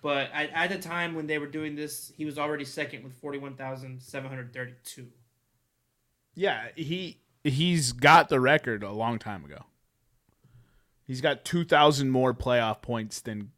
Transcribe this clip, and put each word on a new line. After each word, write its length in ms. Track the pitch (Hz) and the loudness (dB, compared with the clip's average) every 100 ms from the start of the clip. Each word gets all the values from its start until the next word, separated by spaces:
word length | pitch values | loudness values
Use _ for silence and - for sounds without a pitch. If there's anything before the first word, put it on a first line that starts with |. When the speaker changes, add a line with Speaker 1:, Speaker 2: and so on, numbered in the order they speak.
Speaker 1:
But 280 | 147 143 127 | 0 -2 -2
at, 160 | 147 151 | -4 -4
at 160 | 156 180 | -2 -2
the 80 | 190 | -2
time 380 | 170 170 170 165 | -6 -4 -4 -4
when 120 | 151 | -4
they 100 | 151 | -4
were 100 | 143 | -4
doing 280 | 151 156 147 | -8 -8 -8
this, 360 | 151 147 - - | -8 -10 -16 -10
he 80 | 151 | -8
was 120 | 143 | -4
already 280 | 147 151 135 | -4 -4 -6
second 380 | - 143 139 131 | -8 -8 -8 -18
with 80 | |
forty-one 420 | 127 151 139 139 131 | -14 -10 -10 -10 -12
thousand 460 | 135 131 131 127 | -10 -10 -12 -16
seven 280 | - 139 135 | -12 -10 -10
hundred 240 | 135 123 | -12 -12
thirty-two. 540 | 127 123 123 - - 123 _ _ _ _ _ _ _ _ _ _ _ _ - | -12 -12 -12 -18 -18 -20 _ _ _ _ _ _ _ _ _ _ _ _ -2
Speaker 2:
Yeah, 300 | 190 120 113 147 | -2 -2 -6 -10
he, 440 | 147 175 185 - _ _ | -6 -4 -6 -12 _ _
he's 480 | 147 131 170 175 131 | -2 2 2 2 0
got 340 | 120 143 160 156 | 4 8 8 8
the 120 | 139 | 4
record 400 | 127 151 127 110 | 4 4 2 -6
a 80 | 101 | -6
long 280 | 107 113 113 | -4 -4 -4
time 260 | - 98 73 | -6 -12 -12
ago. 140 | 69 - _ _ _ _ _ _ _ _ - - _ _ _ _ | -20 -20 _ _ _ _ _ _ _ _ -20 -20 _ _ _ _
He's 160 | 127 | -2
got 240 | 151 139 - | 0 0 -2
two 180 | 175 | -2
thousand 460 | 170 160 147 135 135 | 4 8 8 6 2
more 240 | 127 131 | 4 4
playoff 480 | 120 - 123 113 107 | 2 2 2 2 -2
points 400 | - 117 110 - | -4 -4 -4 -10
than 300 | - 107 101 | -10 -10 -10